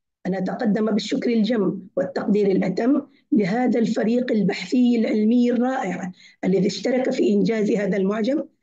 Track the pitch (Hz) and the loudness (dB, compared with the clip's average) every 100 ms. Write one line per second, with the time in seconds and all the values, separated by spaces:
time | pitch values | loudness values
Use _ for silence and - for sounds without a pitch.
0 | _ _ 180 190 185 180 226 220 220 208 | _ _ -6 -4 -4 -2 0 0 0 -2
1 | - 247 247 226 208 226 180 - - - | -2 -4 0 0 0 0 -2 -4 -6 -4
2 | 185 - - 208 196 170 175 - 233 285 | -4 -4 0 2 2 2 0 0 0 0
3 | - _ - 240 180 233 247 233 220 - | -2 _ 0 0 2 0 0 2 0 0
4 | 214 247 247 220 180 - - 254 240 233 | 0 0 0 0 0 -2 -2 2 2 2
5 | 220 214 214 247 240 233 247 262 190 180 | 0 2 2 4 2 2 0 -2 -4 -6
6 | 185 - - - 185 190 196 - 247 254 | -8 -12 -20 -6 0 2 0 -2 -2 0
7 | 254 254 233 202 185 220 208 202 196 202 | 0 0 2 2 2 0 0 0 0 -2
8 | 190 220 220 302 - _ | -2 -2 -2 -2 -6 _